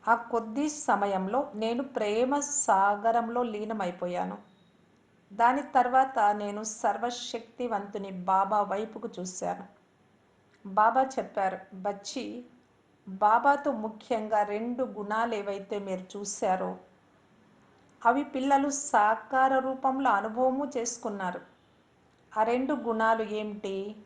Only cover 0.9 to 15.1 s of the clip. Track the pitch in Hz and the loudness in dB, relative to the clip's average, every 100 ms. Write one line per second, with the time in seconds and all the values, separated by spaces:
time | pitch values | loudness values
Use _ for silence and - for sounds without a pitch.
0.9 | 208 202 190 190 233 294 208 220 240 269 | 2 2 0 0 0 -2 -4 -2 -2 -4
1.9 | 247 208 214 254 285 254 - - 196 202 | -2 0 2 2 0 -2 -4 2 4 4
2.9 | 208 220 233 226 240 240 208 214 220 185 | 4 2 2 0 -2 -2 -4 -6 -4 -4
3.9 | 175 180 175 185 208 - _ _ _ _ | -4 -4 -2 -4 -8 -16 _ _ _ _
4.9 | _ _ _ _ 202 240 269 285 269 240 | _ _ _ _ 2 4 4 2 2 4
5.9 | 254 269 247 208 208 208 202 220 - 226 | 4 4 4 2 2 -2 -6 -8 -2 -2
6.9 | 214 240 247 - 233 226 - 247 208 202 | 0 -2 -4 -8 -10 -10 -8 -4 -4 -4
7.9 | 202 196 185 180 190 196 214 196 196 220 | -8 -8 -6 2 2 4 2 0 -2 -4
8.9 | - 233 - 185 - - 175 190 _ _ | -8 -10 -8 -10 -6 -6 -6 -10 _ _
9.9 | _ _ _ _ _ _ _ 202 196 214 | _ _ _ _ _ _ _ -4 4 4
10.9 | 247 262 254 190 - 190 190 - 190 190 | 4 2 -2 -6 -2 -2 -2 -12 -8 -6
11.9 | 196 - 269 208 226 247 _ _ _ _ | -6 -8 -8 -8 -10 -16 _ _ _ _
12.9 | _ - 190 208 226 277 285 285 226 220 | _ -16 2 4 6 4 4 0 -2 -6
13.9 | 214 - 226 214 214 208 208 233 247 247 | -8 -4 -4 0 2 2 0 -4 -2 -4
14.9 | 202 202 | -4 -4